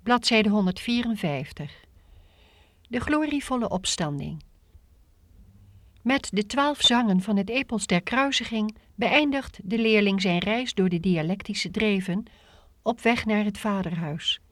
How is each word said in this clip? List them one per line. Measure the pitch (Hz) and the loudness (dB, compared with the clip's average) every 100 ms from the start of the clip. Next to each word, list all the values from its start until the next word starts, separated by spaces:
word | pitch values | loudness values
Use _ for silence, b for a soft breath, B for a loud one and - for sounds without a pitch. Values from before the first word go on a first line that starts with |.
bladzijde | - 240 - 220 214 | 2 0 4 2 4
honderdvierenvijftig. | 208 185 180 - 240 233 214 175 143 147 - 147 - _ b b b b b b b b b b | 2 2 -2 -2 -2 -2 -2 -4 -4 -8 -10 -14 -14 _ b b b b b b b b b b
De | 240 | -6
glorievolle | - 302 302 285 - 254 226 | -2 -2 0 -4 -4 -4 -2
opstanding. | 180 185 - 160 143 147 156 - _ _ - _ _ _ _ _ - - - b b b b | -4 -4 -4 -4 -4 -8 -12 -16 _ _ -20 _ _ _ _ _ -20 -20 -20 b b b b
Met | 233 269 - | -2 -2 -2
de | 190 208 | -4 -2
twaalf | 254 285 294 | 0 0 2
zangen | - 240 233 185 | 4 4 4 2
van | 190 202 | 2 0
het | 196 | 0
Epos | 240 269 226 - | -4 -4 -6 2
der | 175 | 2
Kruisiging | - 240 277 262 240 220 214 214 b | 2 0 2 0 -2 -2 -2 -4 b
beëindigt | - 220 277 302 277 262 - | -2 2 4 4 0 -4 -12
de | 185 226 | -4 2
leerling | 226 214 202 196 | 4 4 4 2
zijn | 190 175 | 2 2
reis | 175 226 254 | 0 -2 -2
door | - 185 | 0 2
de | 175 | 2
dialectische | 180 170 156 196 - 202 170 | 2 2 0 -4 -4 -6 -6
dreven | 196 214 196 185 180 226 b b b b b | -2 0 0 0 -4 -6 b b b b b
op | - 240 | -4 0
weg | 226 240 220 | 0 0 0
naar | 208 | 0
het | 208 202 | 0 -4
vaderhuis. | 220 196 185 175 165 165 - - _ | -4 -4 -4 -4 -6 -6 -4 -6 _